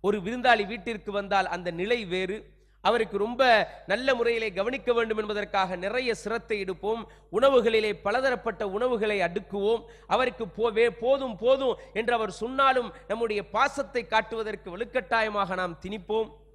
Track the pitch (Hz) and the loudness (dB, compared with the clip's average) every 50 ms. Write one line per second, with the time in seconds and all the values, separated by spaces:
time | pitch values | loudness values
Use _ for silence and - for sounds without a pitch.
0 | 165 190 208 214 175 202 240 247 247 254 240 220 202 190 233 226 185 240 226 202 | 0 0 0 0 -2 -4 -6 2 4 4 4 4 2 -4 -6 -8 -6 -6 -6 -6
1 | - 208 196 202 202 196 202 196 185 - 175 180 175 175 170 165 185 214 240 240 | -8 -6 -6 -6 -2 0 0 0 2 0 -4 -4 -6 -6 -4 -4 -2 -2 -2 -2
2 | 214 170 175 185 185 180 208 220 - - _ _ _ _ _ _ - 185 226 233 | -2 -4 -4 -4 -2 -4 -6 -8 -10 -16 _ _ _ _ _ _ 2 2 4 4
3 | 226 - 202 196 202 226 240 240 269 254 226 208 175 - - - - - 190 226 | 0 0 0 -2 -2 -2 2 4 6 6 6 6 4 0 -6 -16 -4 -2 -2 0
4 | 254 269 262 240 233 233 233 226 220 214 175 185 196 233 214 220 190 247 240 233 | 2 2 2 4 2 0 0 0 -2 -4 -4 -2 -2 -2 -4 -2 0 0 2 2
5 | 233 220 220 214 214 208 214 208 202 202 - 196 190 180 185 180 180 202 226 254 | 2 0 -2 -4 -2 -2 -4 -4 -4 -2 0 0 0 0 -2 -4 -4 -4 -2 -2
6 | 262 240 220 - - 208 226 233 - - 220 208 190 185 185 156 - 208 226 233 | -2 -2 -2 -2 -4 -4 -4 -4 -2 -4 -4 -4 -2 -6 -6 -4 -2 -4 -4 -4
7 | 208 - - - _ _ - 208 254 277 269 247 208 233 226 220 214 208 202 - | -6 -14 -18 -20 _ _ 0 6 6 8 8 8 6 6 2 2 2 0 -4 -2
8 | - 202 214 254 262 269 247 190 - 226 208 - 214 196 185 208 247 254 247 214 | -2 0 0 2 2 0 0 0 -4 -6 -4 -4 -4 -4 -2 -2 0 0 0 0
9 | 214 214 208 196 175 170 170 214 196 - 196 202 196 208 226 220 226 - - - | 0 0 0 0 0 -2 -2 -6 -8 -6 -4 -2 0 2 0 0 -2 -12 -20 -20
10 | - - 185 226 254 247 247 - 226 185 - - 226 233 202 220 233 233 - - | -4 -2 0 2 2 0 -2 -6 -10 -10 -4 -2 -2 0 2 4 2 2 2 0
11 | 214 247 277 277 269 254 220 165 214 247 269 269 269 247 214 - - - - 208 | 2 2 2 2 0 -6 -6 0 2 2 2 4 2 0 -2 -2 -8 -8 -6 -4
12 | 233 226 240 226 220 202 170 - 214 240 262 269 277 269 269 254 240 202 - - | 0 0 0 0 0 -4 -4 -6 -6 -4 0 4 4 4 4 2 -2 -4 -10 -16
13 | - - 202 233 233 220 214 202 185 - 196 214 269 277 - 285 277 - - 240 | -6 -6 -4 -2 -2 -2 -2 -4 -4 -2 0 2 2 2 0 -4 -8 -4 -4 -6
14 | 233 240 220 220 214 220 233 220 220 214 208 - - 190 170 190 240 - - 254 | -4 0 0 0 0 0 -6 -6 -6 -6 -8 -10 -10 -12 -8 -8 -10 -4 -4 -6
15 | - - 240 226 220 220 208 202 196 180 185 185 185 175 170 - - 185 208 214 | -2 0 0 0 0 0 0 -2 -2 -2 -2 -4 -4 -4 -6 -8 -10 -8 -8 -8
16 | 175 - 214 226 220 151 - - - - _ | -6 -4 -2 -2 -2 -4 -10 -20 -20 -20 _